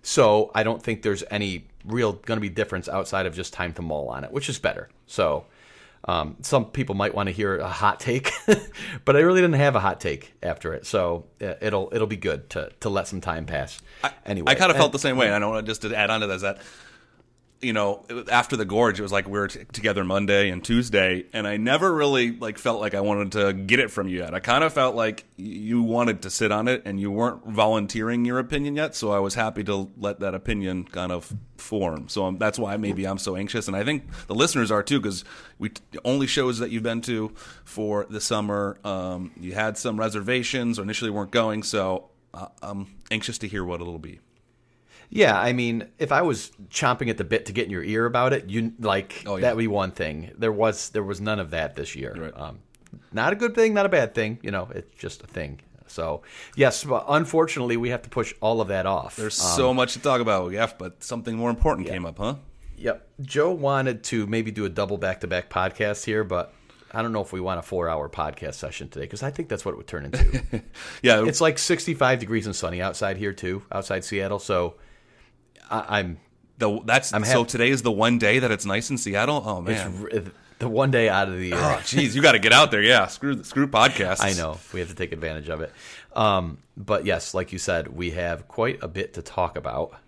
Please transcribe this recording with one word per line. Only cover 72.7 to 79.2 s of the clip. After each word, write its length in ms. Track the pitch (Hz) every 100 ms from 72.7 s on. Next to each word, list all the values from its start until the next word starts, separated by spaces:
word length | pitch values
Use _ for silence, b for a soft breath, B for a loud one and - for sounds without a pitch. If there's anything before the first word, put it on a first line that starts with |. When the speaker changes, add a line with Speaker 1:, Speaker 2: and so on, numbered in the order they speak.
| 87
Speaker 1:
outside 360 | 95 92 101 95
here, 160 | 104
too, 300 | 98 92 95 -
outside 320 | 98 98 95 -
Seattle, 340 | 101 98 101
so 360 | - 95 87 - b b b b b _ _ _ -
I, 300 | 110 - 104
I'm 180 | 90 82 _ _ _ -
Speaker 2:
The, 240 | 110 104
that's, 300 | 110 113 -
Speaker 1:
I'm 100 | 107
Speaker 2:
so 160 | 107 127
Speaker 1:
hap- 40 | 120
Speaker 2:
today 220 | 123 120
is 120 | 135
the 120 | 117
one 240 | 104 113 120
day 220 | 107 123
that 120 | 127
it's 140 | 104 101
nice 240 | 98 117
in 80 | 131
Seattle? 440 | 101 98